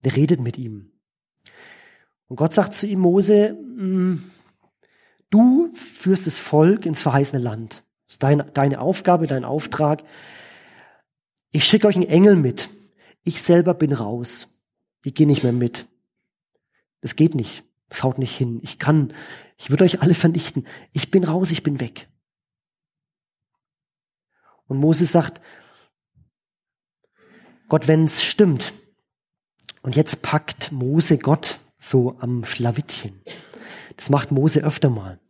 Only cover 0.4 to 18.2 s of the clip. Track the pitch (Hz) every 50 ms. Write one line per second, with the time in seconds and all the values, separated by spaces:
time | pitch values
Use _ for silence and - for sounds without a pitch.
0.4 | 120 117 - - 127 113 107 101 98 _ _ _ _ _ _ _ _ _ _ _
1.4 | _ - _ - - - - - _ _ _ _ _ _ _ _ _ _ 127 123
2.4 | 151 160 160 220 190 - - - - 208 202 185 185 175 175 202 196 202 214 208
3.4 | 208 220 320 339 302 254 247 247 196 185 190 185 180 185 180 147 - - _ _
4.4 | _ _ _ _ _ _ _ _ _ _ _ _ _ _ _ _ _ _ - 214
5.4 | 233 247 254 285 339 330 - - - - - - - 180 196 185 190 165 139 -
6.4 | - - - 151 156 170 202 220 - 170 156 - - 151 123 139 139 139 - 135
7.4 | 120 117 107 110 113 110 - - _ _ _ _ _ _ - - - 135 147 147
8.4 | 139 - _ - 139 139 135 - 123 160 190 - - - 180 170 165 143 143 131
9.4 | 123 123 135 156 151 - - - 151 147 151 151 - - - - - - - -
10.4 | - - - - _ _ _ - - _ _ _ _ _ _ _ _ _ _ _
11.4 | _ _ - 156 - - - 214 - 208 196 185 175 - 147 170 190 208 202 175
12.4 | 147 127 117 - - - - - _ _ _ _ _ _ _ _ _ 175 165 -
13.4 | - - 175 175 170 180 175 175 156 143 139 - 113 104 113 120 120 - - -
14.4 | - _ _ _ _ _ _ _ _ _ _ _ _ 143 - - 160 147 143 131
15.4 | - 123 120 123 120 120 120 - - _ _ _ _ _ _ _ _ _ _ _
16.4 | _ _ _ _ _ _ _ _ _ _ _ _ - 117 - - 151 160 160 135
17.4 | 110 - - - _ _ _ _ _ _ - - - 131 127 -